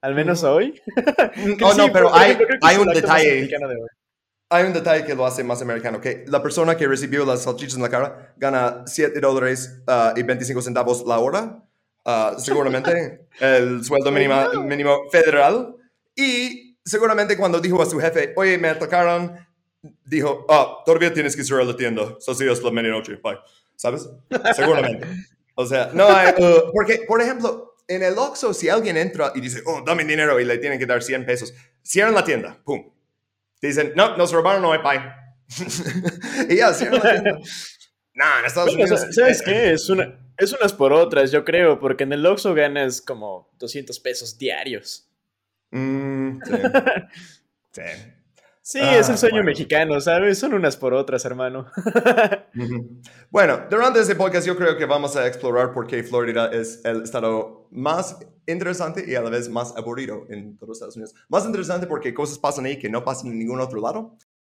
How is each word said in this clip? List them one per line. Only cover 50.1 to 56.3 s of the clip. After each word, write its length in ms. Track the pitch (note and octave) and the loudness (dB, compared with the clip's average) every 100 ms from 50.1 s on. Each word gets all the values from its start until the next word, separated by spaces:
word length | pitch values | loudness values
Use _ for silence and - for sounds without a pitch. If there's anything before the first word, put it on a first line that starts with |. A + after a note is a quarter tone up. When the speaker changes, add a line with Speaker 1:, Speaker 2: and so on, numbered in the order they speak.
| E3+ G3+ G3 | 2 2 0
Speaker 1:
Son 140 | C#4+ | 0
unas 240 | A3 E3 C3 | 0 0 -2
por 160 | C3 | -2
otras, 320 | B2+ C3+ B2+ | 0 0 -4
hermano. 460 | B2+ B2 B2+ C3 B2+ - | -4 -6 -6 -8 -12 -8
<laughs> 760 | F#3 A3+ A#3+ B3 G#3+ G3+ _ | -2 0 2 2 2 0 _
Speaker 2:
Ujú. 460 | A#2 A#2+ B2 A#2+ - - - _ | -10 -8 -8 -10 -18 -20 -20 _
Bueno, 300 | - F3+ C3 - | 2 4 2 -2
durante 300 | G#3 B3 A#3 | 2 4 4
este 140 | G3+ | 2
podcast 320 | F#3 F#3+ F3 D#3+ | 0 0 0 -2
yo 100 | F3+ | 0
creo 200 | F3 D#3+ | 0 0
que 80 | |
vamos 320 | D3 D3 C#3+ C#3+ | 0 -2 -2 -2
a 100 | B2 | -2
explorar 460 | B2+ C3 A#2+ B2 | -2 -2 0 0
por 140 | B2+ A2+ | -2 -6
qué 160 | B2 | -6
Florida 480 | A#2 B2 A#2+ | -4 -2 -2